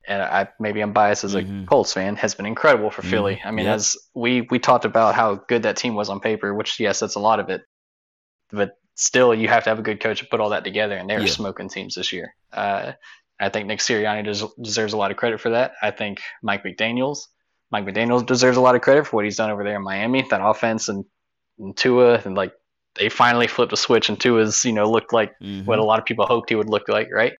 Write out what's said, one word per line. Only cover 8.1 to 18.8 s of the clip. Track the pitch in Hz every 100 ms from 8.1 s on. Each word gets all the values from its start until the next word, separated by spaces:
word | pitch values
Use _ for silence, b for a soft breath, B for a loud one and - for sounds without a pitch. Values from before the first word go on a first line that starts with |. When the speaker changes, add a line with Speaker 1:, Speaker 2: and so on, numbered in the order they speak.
| _ _ _ _
Speaker 1:
But | 104 101 _ _
still, | - - 127 127
you | 110 110
have | 117
to | 117
have | 110
a |
good | 110 104
coach | 113 104
to |
put | - 113
all | 107
that | 101
together, | 92 104 107 98
and | 92
they |
were | 110
Speaker 2:
Yeah. | 101
Speaker 1:
smoking | - 101 95 95
teams | 98 95
this | 90 90
year. | 90 - _ _
Uh, | 107 101 98 135 139 B B _ _
I | 98
think | 110 101
Nick | 104
Sirianni | - 110 107 107
des-, | 104 104 107 -
deserves | 113 113 107
a | 107
lot | 98
of | 98
credit | 120 107
for | 117
that. | 117 131 -
I | 107
think | - 104 98 B B
Mike | 110 101
McDaniels, | 95 90 113 120 135 147 - _ _ _ _
Mike | 107
McDaniels | 98 101 117 123
deserves | 117 127 127 123
a |
lot | 127
of | 123